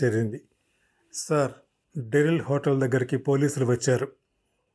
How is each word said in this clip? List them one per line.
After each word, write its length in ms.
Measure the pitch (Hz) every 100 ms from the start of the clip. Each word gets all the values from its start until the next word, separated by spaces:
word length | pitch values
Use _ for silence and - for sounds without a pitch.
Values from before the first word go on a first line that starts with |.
చేరింది. 360 | 123 110 113 127 - _ _ _ _ _ _
"సార్, 360 | - - 151 131 - _ _ _ 156 117
డెరిల్ 300 | 143 151 165
హోటల్ 400 | - 143 147 135
దగ్గరికి 360 | 131 127 123 131
పోలీసులు 500 | - 139 143 139 123
వచ్చారు." 420 | 123 - 123 - - _ _ _ _ _